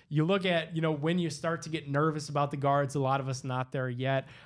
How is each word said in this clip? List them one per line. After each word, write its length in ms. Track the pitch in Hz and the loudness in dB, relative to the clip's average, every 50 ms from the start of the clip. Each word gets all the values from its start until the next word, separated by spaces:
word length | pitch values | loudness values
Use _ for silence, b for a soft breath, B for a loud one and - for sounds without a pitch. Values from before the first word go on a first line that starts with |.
| B B | B B
you 160 | 147 147 151 | 0 2 4
look 200 | 165 196 202 185 | 4 2 2 2
at, 300 | - 175 165 156 165 170 | 2 2 0 0 -2 -2
you 60 | 160 | 0
know, 100 | 160 160 | 0 0
when 260 | 156 143 143 160 175 180 | 0 0 0 0 2 2
you 100 | 170 160 | 0 -2
start 320 | - - - 165 165 165 | -2 -4 -2 -2 -2 -2
to 80 | - 160 | -4 -6
get 180 | 156 156 147 139 | -6 -6 -4 0
nervous 400 | 139 143 151 160 151 156 151 - | 2 2 2 2 2 0 -4 -2
about 240 | 143 143 143 139 | 0 0 0 0
the 60 | 151 139 | 0 0
Guards, 380 | 135 139 139 143 143 135 - | 2 2 4 4 2 0 0
a 40 | 151 | 0
lot 220 | 135 131 135 139 | 0 2 2 0
of 80 | 131 135 | 0 -2
us 160 | 131 127 - | -6 -6 -4
not 260 | 135 127 127 131 - | -4 -4 -4 -4 -4
there 160 | - 139 127 127 | -4 -4 -4 -4
yet. 380 | 123 120 127 131 135 135 135 B B B B | -4 -2 -2 0 0 0 -2 B B B B